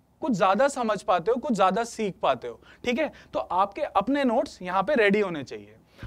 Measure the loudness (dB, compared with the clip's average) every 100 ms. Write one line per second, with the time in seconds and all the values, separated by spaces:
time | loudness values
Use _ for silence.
0 | _ -8 -4 2 2 4 2 0 -2 -2
1 | 0 0 2 -2 0 2 2 2 -4 -4
2 | -6 -2 0 0 -4 -14 -20 -8 -4 -2
3 | -2 -6 -10 -8 -2 0 0 -2 -2 0
4 | 0 0 2 0 -2 -6 -4 -2 0 4
5 | 4 4 0 -4 -10 -14 -16 -20 _ -18